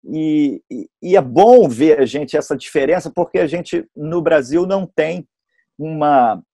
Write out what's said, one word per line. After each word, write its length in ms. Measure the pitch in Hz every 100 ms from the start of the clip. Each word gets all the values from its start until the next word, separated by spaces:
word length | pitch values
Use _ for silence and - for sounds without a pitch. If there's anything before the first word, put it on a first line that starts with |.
e, 580 | - 156 156 151 147 104 _
e, 180 | 127 - _
e 140 | 175 190
é 60 |
bom 480 | 131 120 214 247 175
ver 300 | 117 156 147
a 60 | 127
gente 300 | 135 143 151
essa 220 | 135 139
diferença, 540 | - 147 135 175 165
porque 240 | 151 170 185
a 80 | 165
gente, 420 | 165 - 175 - -
no 260 | 151 170
Brasil, 440 | 151 160 123 160 180
não 220 | 196 180
tem 400 | - 156 175 - _ _ _ _ _
uma 640 | 156 156 147 139 120 95 _